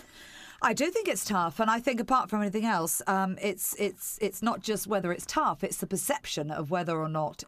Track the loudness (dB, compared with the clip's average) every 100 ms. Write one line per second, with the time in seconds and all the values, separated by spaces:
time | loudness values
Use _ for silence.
0 | -8 -20 -20 -18 -18 0 0 4 2 2
1 | 0 0 0 2 2 2 2 2 2 0
2 | 4 4 4 0 0 2 2 2 2 0
3 | 2 2 2 0 -2 -2 -4 -2 -2 -2
4 | -8 -2 -2 0 -2 -2 -2 -2 0 0
5 | 0 -2 -2 0 2 2 -2 -4 -4 -2
6 | 0 -2 -2 -4 -2 -4 -2 -2 0 0
7 | 0 0 -2 -4